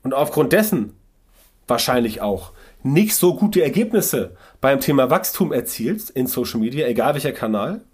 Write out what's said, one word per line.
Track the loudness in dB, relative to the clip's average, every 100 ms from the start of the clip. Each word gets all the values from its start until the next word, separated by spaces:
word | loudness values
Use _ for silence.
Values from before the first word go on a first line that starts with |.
und | -2
aufgrund | -2 0 0 4
dessen | 4 2 0 -4 -10 _ _ _ _ _ _ -4
wahrscheinlich | -2 2 0 0 -2
auch | -4 -4 -8 -20 -20 _
nicht | 0 2 2 2
so | 2
gute | 2 2 2
Ergebnisse | 2 0 2 0 0 -2 -4 -10 -20 _
beim | 2 2
Thema | 2 2 4
Wachstum | 2 0 -2 -2
erzielst | -2 -6 -6 -4 -4 -6
in | -4 -2
Social | -2 -4 -2
Media, | -2 -2 -2
egal | 0 0
welcher | 0 -4
Kanal | -4 -4 -2 -4 -6 -12